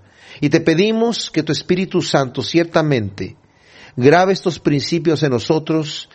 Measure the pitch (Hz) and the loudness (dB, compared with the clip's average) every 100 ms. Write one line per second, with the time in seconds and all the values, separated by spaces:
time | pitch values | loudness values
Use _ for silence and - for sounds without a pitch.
0 | _ _ - - 143 156 160 160 208 220 | _ _ -20 -4 0 0 2 2 2 0
1 | 233 220 - - 151 147 - 180 180 180 | -2 -2 -6 -4 -2 -2 -2 -2 -2 -2
2 | 151 156 131 127 110 165 170 170 156 131 | 0 0 -2 -4 -2 -2 0 0 2 0
3 | 104 98 92 - _ _ _ - - - | -2 -8 -12 -12 _ _ _ -20 -14 2
4 | 123 165 185 190 190 151 - 143 - 170 | 4 6 4 0 -2 -2 0 -2 0 -2
5 | 160 151 151 120 - 156 151 160 151 - | 0 0 0 0 0 -2 0 -2 -4 -10
6 | - | -16